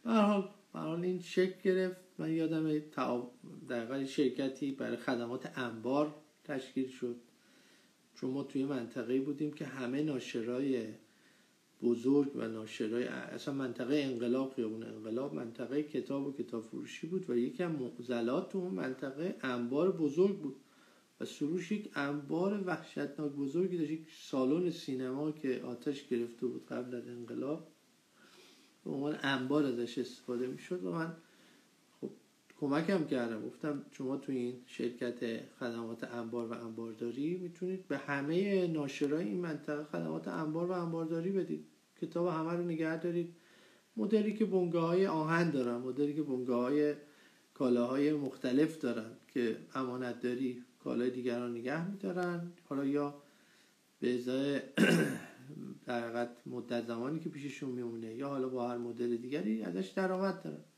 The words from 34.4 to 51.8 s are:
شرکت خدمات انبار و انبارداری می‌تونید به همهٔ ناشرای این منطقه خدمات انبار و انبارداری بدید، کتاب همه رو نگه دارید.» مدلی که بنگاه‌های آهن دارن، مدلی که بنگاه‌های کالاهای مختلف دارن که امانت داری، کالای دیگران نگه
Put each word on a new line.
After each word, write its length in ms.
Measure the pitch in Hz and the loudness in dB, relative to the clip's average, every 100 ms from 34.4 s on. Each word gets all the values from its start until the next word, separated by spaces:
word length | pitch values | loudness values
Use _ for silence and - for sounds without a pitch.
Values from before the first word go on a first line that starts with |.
| 120 123 - | -2 -4 -12
شرکت 800 | - 120 - 120 120 120 113 135 - | -4 -4 0 -4 -2 -4 -4 -8 -6
خدمات 440 | 123 117 113 113 | -4 -4 -6 -6
انبار 440 | - 120 113 120 113 | -6 -6 -4 -4 -4
و 60 | 113 117 | -6 -6
انبارداری 720 | 113 113 110 120 123 151 185 | -6 -8 -4 -4 -2 -2 -2
می‌تونید 500 | 175 175 185 185 - | -4 -4 -4 -4 -4
به 100 | 185 | -4
همهٔ 720 | - 139 143 170 202 196 175 | -2 -2 2 2 4 4 4
ناشرای 580 | 160 139 - 143 156 202 | 2 -2 0 2 2 0
این 140 | 190 | -2
منطقه 440 | 170 147 - 147 | -2 -4 -4 -4
خدمات 440 | 151 170 160 160 165 | -2 -4 -2 -2 -4
انبار 400 | 170 156 160 175 | -2 0 0 0
و 40 | |
انبارداری 600 | 180 170 165 160 165 175 | 0 0 -2 0 0 2
بدید، 340 | 196 165 156 - _ _ _ | 0 0 -4 -6 _ _ _
کتاب 260 | 160 170 180 | -4 0 2
همه 240 | 160 160 | 2 0
رو 120 | 175 | 0
نگه 340 | 175 160 160 160 | 0 0 0 0
دارید.» 340 | 175 170 165 - - - - - _ 220 | 0 0 -2 -8 -20 -20 -20 -20 _ -2
مدلی 360 | 202 214 208 | 4 6 4
که 120 | - 208 | 2 4
بنگاه‌های 600 | 185 175 170 165 180 190 | 4 4 4 6 6 6
آهن 420 | 160 156 165 170 | 4 4 4 4
دارن، 240 | 139 120 120 | 4 2 0
مدلی 380 | 131 127 147 | -2 2 2
که 100 | 147 | 2
بنگاه‌های 680 | 143 127 123 120 123 147 147 147 - - - - _ | 0 0 4 4 6 4 4 2 -10 -20 -20 -20 _
کالاهای 600 | - 131 120 120 135 147 | 0 4 6 4 4 4
مختلف 640 | 151 135 - 131 127 156 - | 4 0 -2 2 6 4 2
دارن 320 | 120 113 110 - - | -2 -2 -6 -14 -4
که 240 | - 117 - - 135 | 0 2 0 -6 -4
امانت 460 | 127 123 123 113 | -2 -2 -4 -2
داری، 420 | 123 123 131 120 - _ | -2 0 -2 -2 -12 _
کالای 260 | - 120 127 | -2 2 2
دیگران 480 | 123 123 120 123 117 | 2 0 0 -2 -2
نگه 340 | 127 156 | -2 -2